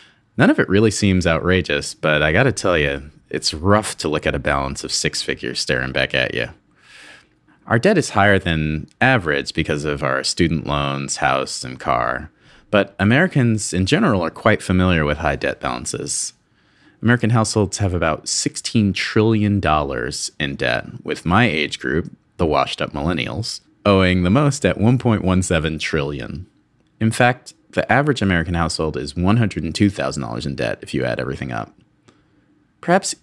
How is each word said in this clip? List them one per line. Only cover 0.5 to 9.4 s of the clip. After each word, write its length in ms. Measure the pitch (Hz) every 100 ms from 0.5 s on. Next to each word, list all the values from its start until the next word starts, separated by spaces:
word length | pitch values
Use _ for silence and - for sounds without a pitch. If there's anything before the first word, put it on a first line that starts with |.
of 100 | 302
it 80 | -
really 220 | 98 110
seems 360 | - 101 92 85
outrageous, 680 | 82 87 92 85 73 69
but 280 | - 80 76
I 80 | 76
gotta 220 | 85 131
tell 240 | - 98 85
you, 340 | 71 71 71 - _
it's 240 | - -
rough 420 | 80 92 104 107 -
to 100 | 80
look 180 | 76 78
at 80 |
a 60 | 73
balance 440 | 67 69 67 67
of 80 | 69
six 300 | - - -
figures 360 | - 67 60 69
staring 340 | - 65 64
back 220 | 65 67
at 200 | 65 64
you. 140 | - 58 - _ _ _ - - - _ _ _ _ -
Our 140 | 117
debt 180 | 185 196
is 120 | -
higher 280 | 104 101 98
than 500 | 90 80 78 78 - _
average 520 | 123 127 85 71